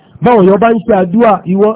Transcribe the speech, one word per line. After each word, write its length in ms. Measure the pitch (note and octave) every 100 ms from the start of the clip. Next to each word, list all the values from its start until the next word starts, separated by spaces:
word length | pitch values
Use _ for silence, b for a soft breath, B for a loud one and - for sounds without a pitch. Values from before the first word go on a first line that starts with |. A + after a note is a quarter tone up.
| _ -
Báwọn 300 | A#3+ A#3+ F#3
èèyàn 140 | G3
bá 100 | A3+
ń 100 | A#3
ṣe 140 | - G3+
àdúrà, 460 | F3+ G#3 A#3 F#3
ìwọ 240 | E3 F#3+ G#3+